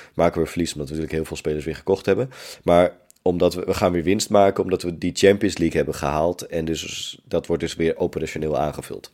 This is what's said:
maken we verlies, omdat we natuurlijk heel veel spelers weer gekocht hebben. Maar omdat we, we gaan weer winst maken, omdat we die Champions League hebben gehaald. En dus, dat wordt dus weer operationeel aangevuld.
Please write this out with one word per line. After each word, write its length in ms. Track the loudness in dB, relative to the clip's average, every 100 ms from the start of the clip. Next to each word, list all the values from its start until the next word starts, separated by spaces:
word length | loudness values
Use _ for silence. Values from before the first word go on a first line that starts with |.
| -10
maken 280 | 0 0 2
we 60 | -2
verlies, 240 | -2 -4
omdat 140 | -4 -8
we 40 |
natuurlijk 240 | -6 -4 -4
heel 80 | -6
veel 100 | -6
spelers 280 | -4 -4 -6
weer 100 | -6
gekocht 300 | 0 0 2
hebben. 240 | 0 0 -8 -18 -6
Maar 340 | 4 6 4 0 _ _
omdat 320 | -2 2 2
we, 100 | 2 -4
we 80 |
gaan 180 | 0 2
weer 120 | 2
winst 260 | 2 0 2
maken, 340 | 4 4 4
omdat 180 | 0 -2
we 160 | -4 -4
die 140 | -4
Champions 440 | 4 4 6 2 0
League 200 | 0 0
hebben 180 | -2 -2
gehaald. 460 | -2 0 0 -2
En 240 | -6 -4 -2
dus, 520 | -4 -6 -10 -12 -14
dat 220 | -4 -4 -2
wordt 140 | -2
dus 140 | -2 -2
weer 220 | 0 0
operationeel 600 | -2 -2 -6 -4 -2 -2
aangevuld. 540 | -2 -4 -10 -12 -16